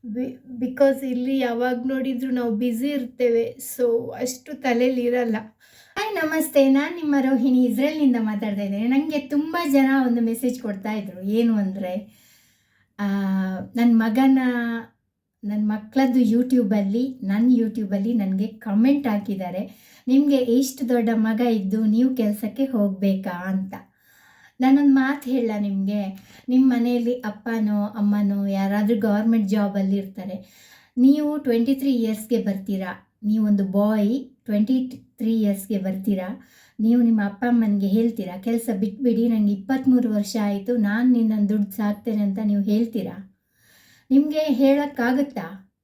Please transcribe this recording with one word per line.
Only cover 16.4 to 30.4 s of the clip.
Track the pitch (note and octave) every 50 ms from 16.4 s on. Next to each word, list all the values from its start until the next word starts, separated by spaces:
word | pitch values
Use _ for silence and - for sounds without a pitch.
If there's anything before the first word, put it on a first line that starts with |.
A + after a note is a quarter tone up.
| B3+ B3+ C4 B3 A3+ F#3+ G#3 G#3 G3 G3 G3+ A#3+ B3+ C4+ C4 -
ನನ್ | - F#3+ G3 G#3+ A#3 B3+
YouTube-ಅಲ್ಲಿ | B3 A3+ A3+ G#3+ - A3+ G#3+ F#3+ G3+ G3 G3 A#3 A#3+
ನನ್ಗೆ | A3 G3 F#3+ F#3+ F#3+ G#3
ಕಾಮೆಂಟ್ | G#3+ - - - A3 G3 G#3 A#3 C4+ C#4+ C#4+ C#4
ಹಾಕಿದ್ದಾರೆ, | B3 G#3 G3+ G3+ - G3+ F#3+ F#3 F3 F3 F#3 G#3+ - - _ _ - - - _ B3+
"ನಿಮ್ಗೆ | B3+ C#4 D4 C#4+ C#4
ಇಷ್ಟು | C4 B3 A#3 A#3 C4 C#4 - - - B3+ A#3
ದೊಡ್ಡ | B3 A#3+ A3+ A3+ A3+
ಮಗ | A3 A3 A3 A3+ G#3+
ಇದ್ದು | B3 A#3+ A3+ G#3+ F#3+ F#3+ G#3 A3 A3+
ನೀವು | G#3 G#3 A3+ B3+ C4 B3+
ಕೆಲ್ಸಕ್ಕೆ | - A3 G#3 G#3 - - G#3 - - C4+
ಹೋಗ್ಬೇಕಾ?" | C4+ B3 G#3+ G3+ G3 F#3+ F#3+ G3+ G3 F#3+ F#3+ F#3+ F#3+ F3+ F3+ F#3
ಅಂತ. | F#3+ F#3+ F#3+ F#3+ - - - - _ _ _ _ _ _ _ _ _ _ _ - - _ _
ನಾನೊಂದ್ | B3+ C4+ C4+ C#4+ C#4+ C#4+ C4+
ಮಾತ್ | C4+ C4 C4+ C#4+ C#4+ - B3
ಹೇಳ | B3+ B3+ A#3 A3 G#3+ G#3
ನಿಮ್ಗೆ, | G#3 G3+ G3 G3 F#3+ G3 G#3 G#3 G3 F#3+ F#3+ - - - - - _ -
ನಿಮ್ | B3 C4 C4+ C4
ಮನೆಯಲ್ಲಿ | A#3+ A#3 A#3 A#3+ B3 A#3+ A#3 A#3 B3
ಅಪ್ಪನೋ | B3 - G#3+ G3+ - - A#3+ A3+ A3+ G#3+ G#3 G#3 G#3 G3+
ಅಮ್ಮನೋ | G#3 - A3 G#3 G#3 G#3 G#3 G#3 G3 G3+ G3+ G3
ಯಾರಾದ್ರೂ | G3 G3 G3 G3 G3 G3+ G#3 G#3 G3+ A#3+ -
ಗವರ್ನಮೆಂಟ್ | - G#3+ G3+ G#3 A3 A3+ A3+ A3+ G#3 F#3+
ಜಾಬಲ್ಲಿ | G#3 G#3+ G3+ G3 G3 G3+ F#3+ F#3+ G3
ಇರ್ತಾರೆ, | G3 F#3+ - - - F#3 - C#3 -